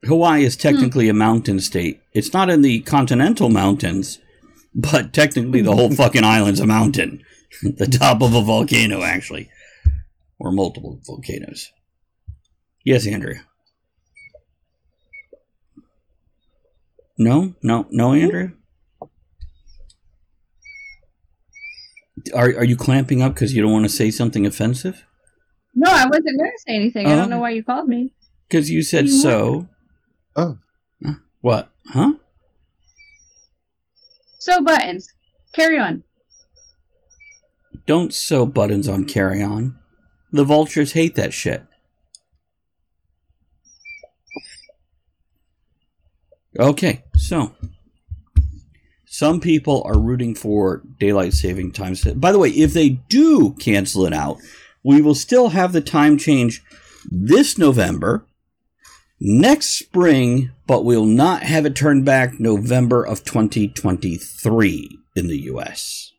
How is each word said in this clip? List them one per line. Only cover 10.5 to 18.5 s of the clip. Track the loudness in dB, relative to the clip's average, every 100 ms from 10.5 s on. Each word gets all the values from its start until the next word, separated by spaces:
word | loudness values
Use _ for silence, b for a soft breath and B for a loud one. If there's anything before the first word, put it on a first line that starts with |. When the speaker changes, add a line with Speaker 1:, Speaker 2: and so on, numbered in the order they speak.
Speaker 1:
multiple | -2 -4 -6 -16 -18 -18
volcanoes. | -18 -14 -14 -14 -18 -20 _ _ _ _ _ -20 -20 _ _ _ _
Yes, | 0 0 0
Andrea. | -6 -8 -14 -18 _ _ _ _ _ _ _ -20 _ _ _ _ _ _ _ _ -20 _ -20 _ _ _ -20 _ _ _ _ _ _ _ _ _ _ _ _ _ -2
No? | 0 2 -2 -6
No, | -4 -4 -4
no, | -2 2
Andrea? | 2 0 -2 -8